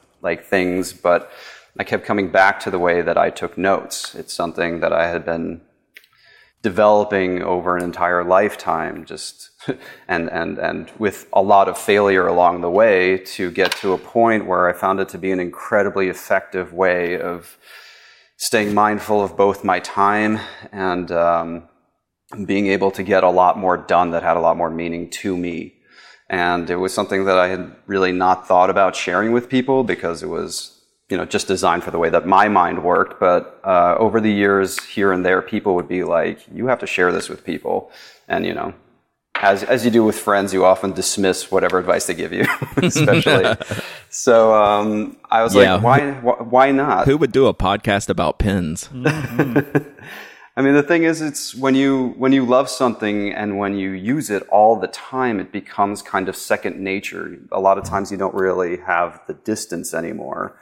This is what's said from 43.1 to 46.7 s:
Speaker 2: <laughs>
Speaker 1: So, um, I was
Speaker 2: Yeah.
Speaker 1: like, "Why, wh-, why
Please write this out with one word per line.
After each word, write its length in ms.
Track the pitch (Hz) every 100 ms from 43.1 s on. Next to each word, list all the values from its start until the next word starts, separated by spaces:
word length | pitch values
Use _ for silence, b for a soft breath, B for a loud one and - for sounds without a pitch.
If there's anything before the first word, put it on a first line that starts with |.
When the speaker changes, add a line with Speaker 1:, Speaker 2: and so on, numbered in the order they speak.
| 156 151 139 - 110
Speaker 2:
<laughs> 60 | B 110 B B -
Speaker 1:
So, 460 | - - 113 110
um, 640 | 107 104 104 107 107 104 - -
I 120 | 113
was 120 | 113
Speaker 2:
Yeah. 200 | 98 95
Speaker 1:
like, 80 | 92
"Why, 280 | 117 139 143
wh-, 380 | 135 120 - 117
why 200 | 123 139